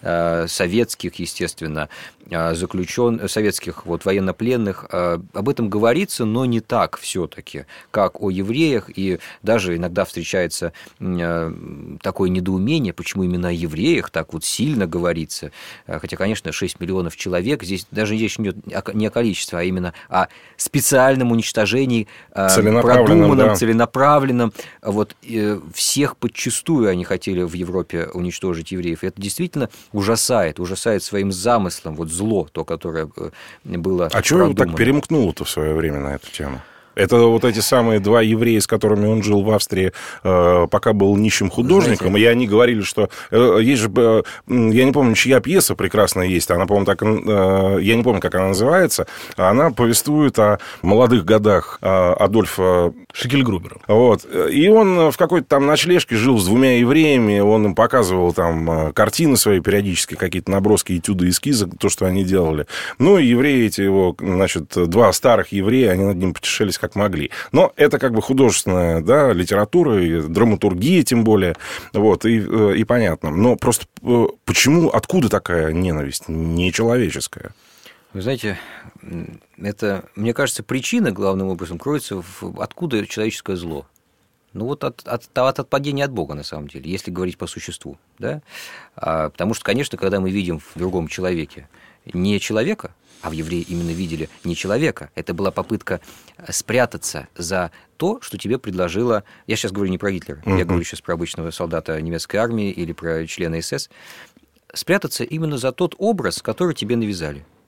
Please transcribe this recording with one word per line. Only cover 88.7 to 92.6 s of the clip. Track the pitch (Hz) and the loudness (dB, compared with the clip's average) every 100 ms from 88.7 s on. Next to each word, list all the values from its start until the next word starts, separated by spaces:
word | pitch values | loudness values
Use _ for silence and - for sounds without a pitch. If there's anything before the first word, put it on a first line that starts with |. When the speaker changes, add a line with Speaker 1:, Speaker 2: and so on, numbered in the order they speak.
| - - - | -20 -20 -8
Speaker 1:
А, | - 80 78 | -4 -2 -4
потому | - 92 | -4 -4
что, | 113 | -4
конечно, | - 113 143 - | -2 -2 -4 -4
когда | 98 98 | -2 0
мы | 92 | -2
видим | 101 87 80 | -2 -4 -6
в | - 80 | -10 -8
другом | 90 90 80 | -4 -4 -6
человеке | - 92 85 73 - 73 _ _ _ - | -6 -4 -4 -6 -14 -20 _ _ _ -10
не | 90 95 101 | -4 -2 -2
человека, | - 107 | -2 -2